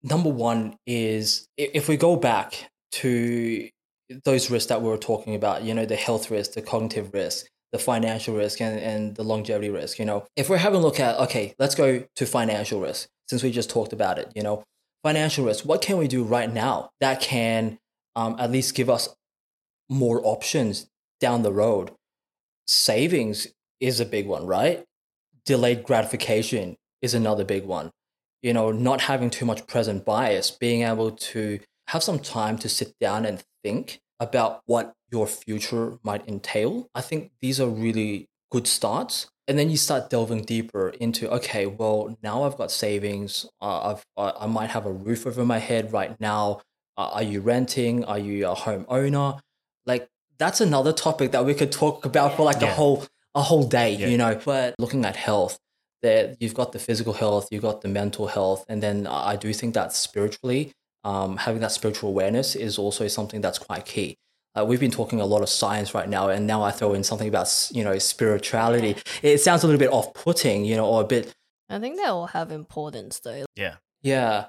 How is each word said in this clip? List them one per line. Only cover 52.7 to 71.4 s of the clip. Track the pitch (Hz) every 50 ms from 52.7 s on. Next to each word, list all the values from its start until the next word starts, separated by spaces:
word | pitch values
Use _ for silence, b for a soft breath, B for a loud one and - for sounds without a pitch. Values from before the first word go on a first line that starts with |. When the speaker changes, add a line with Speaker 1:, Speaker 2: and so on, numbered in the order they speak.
| 92
Speaker 1:
whole, | 156 151 143 143 143 - - _ _ _ _ _
a | 143
whole | 143 143 165 151 139
day, | 117 123 123 117 110 104
Speaker 2:
Yeah. | 101 98
Speaker 1:
you | 120 120
know. | 120 120 113 107 110 -
But | 147 139 135 127 123 120
looking | - 117 120 - 135 117
at | 98 95
health, | - - - 107 101 90 87 - - _ _ _ _ _ _ _ _ -
that | 117 110 110 104 95 - -
you've | 117 110 113
got | - 123 -
the | - 104
physical | - - 117 110 113 113 104
health, | - 113 107 104 101 101 -
you've | 107 104 113
got | 110 104 107
the | - 101
mental | 98 101 101 104 - - 107
health, | 98 - 104 95 95 95 98 - -
and | 113 107 104
then | 104 101 101 101
I, | 80 65 71 - -
I | 104
do | 208 208 214
think | 107 - - - -
that | - - - -
spiritually, | - - - - 104 101 104 104 - - 127 123 135 151 139 - _ _ _ _ _ _
um, | 104 98 98 95 95 95
having | 98 - - 110 113
that | 113 110
spiritual | - - - 110 104 - - 104
awareness | 95 95 95 98 113 123 135 - -
is | - 113 110 101
also | - 101 104 104 - 113
something | 104 - - 107 104 - 107
that's | 98 95 -
quite | - - - - 82 -
key. | - - 110 98 76 - _ _ _ _ _ _ _ _
Uh, | 110 107
we've | 110 127 123
been | 139 127
talking | - - 117 - - 113
a | 101
lot | 98 104 107
of | 135 -
science | - - - 101 104 107 107 - -
right | 107 87 98
now, | 101 95 95 98
and | 95 101 104
now | 107 107 107 104
I | 101
throw | 101 - 113 104 101
in | 98 101
something | - 113 104 110
about, | 107 101 95 90
s-, | - - - - - -
you | 123 107
know, | 104 95 98
spirituality. | - - - - 120 110 104 101 - - - 113 113 117 117 120 113 107 101 B B B B B
It | B 147 147 147
sounds | 147 180 175 165 -
a |
little | 160 151 139
bit | 135 127
off-putting, | 135 117 104 - - - - 165 170 - - 135 101 101 104
you | 107 110
know, | 110 110
or | 101 113 113
a | 107
bit | 104 127 120 107 - - _